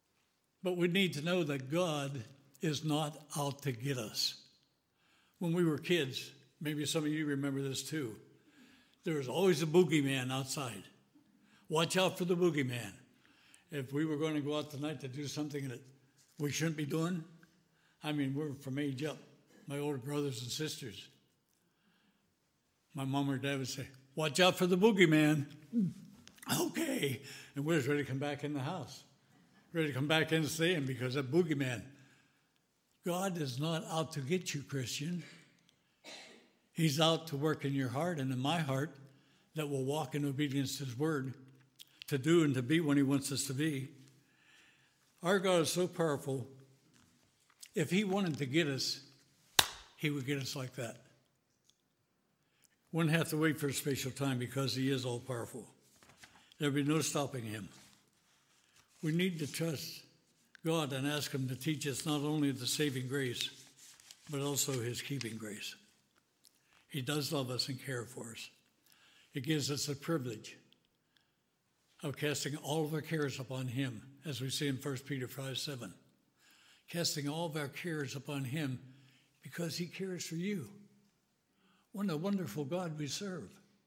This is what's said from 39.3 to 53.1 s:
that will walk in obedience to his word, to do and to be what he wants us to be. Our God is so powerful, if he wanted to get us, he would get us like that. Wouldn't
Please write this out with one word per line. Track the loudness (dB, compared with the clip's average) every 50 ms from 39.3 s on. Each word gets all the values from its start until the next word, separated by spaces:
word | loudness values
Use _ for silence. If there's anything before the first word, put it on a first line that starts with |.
| _ _ _ _ -6
that | -6 -4 -2
will | 0 0 0
walk | 0 0 0 -2 -2 -2
in | -2 0
obedience | 0 0 0 0 0 2 0 0 0 -2 -6
to | -6
his | -6 -4
word, | -2 0 0 0 0 -2 -4 -8 -10 -14 -20 -20 -20 -20 _ _ -20 -20 _ _ -16 -8 -2
to | -2 0
do | 4 6 6 8 8
and | 6 4
to | 2
be | 2 4 4 4
what | 4 6 6 6
he | 6
wants | 6 4 2 2 0
us | -2 -2 -2 -2
to | -2
be. | 0 0 0 0 -2 -6 -8 -12 -18 -20 -20 -20 _ _ _ _ _ _ _ -20 -20 -20 -20 _ _ _ _ _ _ _ _ _ _ 0
Our | 2 4 4
God | 6 6 6 6
is | 6 4
so | 2 2 0 0
powerful, | 2 2 2 2 2 0 -2 -2 -4 -4 -4 -8 -12 -20 -20 -20 _ _ _ _ _ -20 -20 _ _ _ _ _ _ _ _ _ _ -20 -16 -6 -2
if | 0 0 2
he | 4 2 2
wanted | 4 2 2 2 0 0 -2
to | -2
get | 0 2 2 2 2
us, | 0 -2 -2 -4 -4 -6 -10 -20 -20 _ _ _ _ _ _ _ _ 4 4 4 4 -10 -18 -20 -12 -4
he | -2 -2
would | -2 -2 -2 -4
get | -4 -4
us | -4 -6 -6
like | -6 -8 -8 -8
that. | -8 -10 -10 -10 -12 -18 -20 _ _ _ _ _ _ _ _ _ _ _ _ _ _ _ _ _ _ _ _ _ _ _ _ _ _ _ _ _ _ _ _ _ _ _ _
Wouldn't | 0 2 2 4